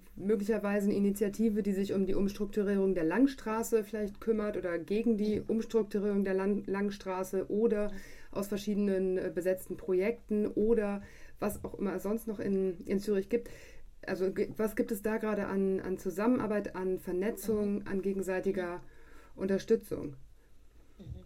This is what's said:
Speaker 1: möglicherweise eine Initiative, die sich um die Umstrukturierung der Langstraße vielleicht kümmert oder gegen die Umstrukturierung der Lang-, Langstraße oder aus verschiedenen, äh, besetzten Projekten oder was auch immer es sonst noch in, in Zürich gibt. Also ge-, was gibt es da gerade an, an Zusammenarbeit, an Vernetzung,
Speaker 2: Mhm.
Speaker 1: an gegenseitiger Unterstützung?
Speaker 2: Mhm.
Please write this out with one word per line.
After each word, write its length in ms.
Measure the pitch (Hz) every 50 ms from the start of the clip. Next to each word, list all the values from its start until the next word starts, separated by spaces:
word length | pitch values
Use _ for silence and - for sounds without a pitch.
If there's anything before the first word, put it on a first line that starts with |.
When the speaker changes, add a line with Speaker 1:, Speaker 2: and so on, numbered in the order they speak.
| - - -
Speaker 1:
möglicherweise 720 | - 175 196 220 208 202 202 226 202 202 202 202 208 202
eine 100 | 202 208
Initiative, 640 | 202 202 202 196 202 220 202 202 - 220 233 208 208 196
die 100 | 202 196
sich 200 | 185 196 202 -
um 140 | 196 190
die 80 | 185 185
Umstrukturierung 800 | 185 202 196 202 - 208 202 - 214 202 196 202 196 196 190 185
der 100 | 180 160
Langstraße 800 | 160 175 214 269 277 - - - 220 214 226 233 226 233 220 208
vielleicht 360 | 214 - 214 208 202 202 -
kümmert 360 | - 226 226 214 208 208 208
oder 220 | - 185 180 170 170
gegen 380 | 165 - 196 214 226 240 226
die 240 | 202 208 214 214 202
Umstrukturierung 840 | 202 - 214 226 226 - - 226 208 202 - 208 190 208 202 196 196
der 100 | 190 190
Lang-, 300 | 190 190 196 208 196 -
Langstraße 840 | - 190 196 202 202 202 - - 190 185 185 190 190 - 190 - -
oder 420 | - 208 220 233 214 208 208 208 202 196 - - - - - -
aus 180 | - - 202 202
verschiedenen, 720 | 208 196 - 214 208 196 208 202 190 190 190 190 185 185
äh, 120 | - 185 160
besetzten 420 | 180 170 185 185 185 - - 185
Projekten 720 | - - - 190 185 190 214 233 - - - 214 208 208
oder 560 | - - 208 208 214 233 214 208 202 202 202 202 - - - - - - -
was 260 | - 208 202 - -
auch 100 | 190 -
immer 200 | - 202 196 170
es 80 | 185 -
sonst 240 | 196 214 226 - 226
noch 100 | 208 196
in, 400 | - 196 196 190 190 190 180 170 -
in 140 | - 202 196
Zürich 280 | 202 - 208 196 196 -
gibt. 200 | - 233 233 - - - - - - - - - - - -
Also 240 | - 185 170 185 185 185
ge-, 160 | - 208 - 131
was 200 | - 214 220 214
gibt 160 | - 233 - 233
es 100 | 202 -
da 140 | 214 214
gerade 300 | 226 220 214 208 196 202
an, 340 | - 196 196 196 190 190 190
an 180 | - 185 190 185
Zusammenarbeit, 800 | - 190 170 180 208 240 254 247 - 208 208 208 202 - -
an 220 | 185 185 185 185 175
Vernetzung, 760 | - 185 180 180 190 220 233 - - 208 220 208 208 202 202 208
Speaker 2:
Mhm. 60 | -
Speaker 1:
an 160 | - 196 190 180
gegenseitiger 800 | 196 196 196 190 180 185 185 180 196 190 190 180 175 175 180 - - - - - - - - - - -
Unterstützung? 800 | - - 196 196 190 - - 226 233 - - - - - 147 135 - - - - - - - - - - - - - - - - -
Speaker 2:
Mhm. 60 | 190 - - - 180